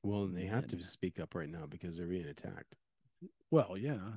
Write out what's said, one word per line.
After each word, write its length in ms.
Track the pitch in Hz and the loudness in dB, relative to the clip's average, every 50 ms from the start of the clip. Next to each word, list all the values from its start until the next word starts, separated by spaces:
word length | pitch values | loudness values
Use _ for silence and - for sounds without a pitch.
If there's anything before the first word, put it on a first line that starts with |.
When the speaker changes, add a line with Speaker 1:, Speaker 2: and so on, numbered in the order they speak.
| - | -2
Speaker 1:
Well, 220 | 98 104 101 101 | 0 2 2 2
and 120 | 95 90 | 0 0
they 100 | 87 92 | -2 -2
have 200 | 95 107 120 143 - | 0 2 0 0 0
to 140 | - 87 - | -2 -4 -4
Speaker 2:
men. 0 | |
Speaker 1:
speak 380 | - - - - 92 - - | -4 -2 -2 -2 -2 -2 -2
up 140 | - - - | -6 -4 -4
right 120 | 87 80 73 | -4 -4 -4
now 180 | 82 82 78 | -6 -8 -8
because 300 | 73 78 85 92 87 82 | -8 -8 -8 -6 -6 -4
they're 120 | 85 87 85 | -4 -2 -2
being 180 | 92 92 85 | -2 -2 -2
attacked. 500 | - - - - 104 - - - - - - _ _ _ _ _ _ _ _ 170 - - _ _ _ | -4 -8 -8 -10 -10 -8 -10 -12 -14 -18 -20 _ _ _ _ _ _ _ _ -18 -18 -18 _ _ _
Speaker 2:
Well, 260 | 160 160 131 - 92 | 8 8 8 6 2
yeah, 380 | 98 117 143 147 104 92 107 110 | -2 -2 -2 -2 -2 -4 -6 -2